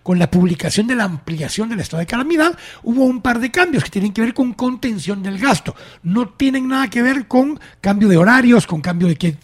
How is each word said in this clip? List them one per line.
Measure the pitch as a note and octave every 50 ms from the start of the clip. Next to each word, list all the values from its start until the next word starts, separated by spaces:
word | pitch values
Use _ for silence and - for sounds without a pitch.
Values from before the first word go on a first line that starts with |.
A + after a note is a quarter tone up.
| -
con | - F3+ F3
la | F3 -
publicación | - F3+ F3+ F3+ F3 - - D#3 - G#3 G#3+
de | A#3+ B3+
la | A#3+ G#3
ampliación | F#3+ E3+ C#3 - - E3+ D#3 D3 A#2 - G3 A3 A3+
del | A#3 F#3
estado | - - - E3
de | E3+
calamidad, | - - A#3+ C4 D#4 E4+ D#4 D#4 F4 E4 - - - - - -
hubo | A#3 A#3 C4 C4
un | B3+ B3+ B3
par | - B3+ A#3+ A#3+
de | B3 B3+
cambios | - F4 F4+ F4 C#4+ G#3 C3+
que | -
tienen | - G3+ F#3 G#3 F#3+
que | A3+
ver | A3+ A#3+ A#3
con | - C4 B3 A3+
contención | - B3+ B3+ B3+ A3+ - B3+ A3 F#3+ C3+ E3+ G3+ G3 F#3+
del | G3 G3 F#3
gasto. | A3+ C#4 A3 - - - - - - - - - -
No | E3+ F#3+ A#3 B3 -
tienen | - - C4+ C4+ C4 C4+ C4 B3+
nada | C4 C4+ C4+ G3
que | - A#3+ A#3+
ver | B3+ C4+ C#4 A#3
con | - - B3+ C4+ C#4+ D4+ - - - - _
cambio | - F#3+ G3+ G#3 G#3+ G#3
de | F#3
horarios, | D#3+ F3 G#3 B3 C4 B3 A#3+ A#3+ A3 - -
con | E3+ D#3
cambio | C#3+ F3+ F3 F3 F3+ F3
de | D#3+
qué | - F3+ E3+ D3 -